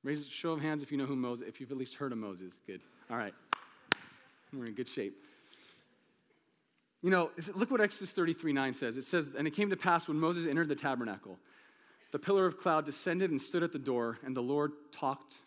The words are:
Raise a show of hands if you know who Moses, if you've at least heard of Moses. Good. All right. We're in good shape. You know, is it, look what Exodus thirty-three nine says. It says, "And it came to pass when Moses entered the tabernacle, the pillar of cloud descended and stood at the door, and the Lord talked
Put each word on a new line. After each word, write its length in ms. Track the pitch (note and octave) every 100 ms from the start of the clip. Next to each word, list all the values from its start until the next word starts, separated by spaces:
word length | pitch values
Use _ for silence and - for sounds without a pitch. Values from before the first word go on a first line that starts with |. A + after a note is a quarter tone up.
Raise 220 | C#3 D3+ C#3
a 60 |
show 220 | - E3+
of 80 | D#3+
hands 200 | D#3 D3+
if 100 | C#3
you 60 | C#3+
know 80 | C3+
who 100 | C3+
Moses, 320 | B2+ A#2+ A2
if 140 | -
you've 80 | B2+
at 60 | C3+
least 160 | B2+
heard 180 | - C#3
of 60 | A#2
Moses. 420 | G#2 F2+ F#2 - -
Good. 160 | F#2 - - -
All 60 | A#2
right. 180 | G#2 - _ - - - - - - - - _ _
We're 140 | C#3 A#2
in 80 |
good 140 | G#2+ B2
shape. 340 | - G2+ - - - _ - - - _ _ _ _ _ _ _ _ _ _ _ _
You 80 | F3+
know, 180 | F#3 E3 -
is 120 | E3
it, 60 | F#3+
look 140 | A#3
what 120 | B3+
Exodus 320 | G#3 - F#3+
thirty-three 400 | - E3 D#3+ D#3+
nine 200 | C#3 C3+
says. 240 | B2+ A#2+ B2
It 80 | B2+
says, 240 | F3 D3 C3
"And 100 | D#3
it 40 |
came 180 | D3+ G#3
to 80 | F#3
pass 300 | F#3 E3+ -
when 120 | D3+
Moses 280 | D#3+ F3 E3
entered 220 | D3 D#3+
the 60 | C#3
tabernacle, 600 | C#3+ B2+ A2+ F#2+ G2 F#2 _ - - _ _ _ -
the 80 | D3
pillar 300 | - G3 F#3
of 100 | F3+
cloud 260 | F3+ D#3
descended 460 | D3 C#3 F#3 F3 F#3
and 100 | C#3
stood 220 | - F3
at 100 | E3+
the 60 | D3
door, 400 | C3+ B2 A#2 A2+
and 120 | C3 C3
the 60 |
Lord 300 | B2 C#3+ D3 D3 -
talked 440 | - C3+ C3+ - -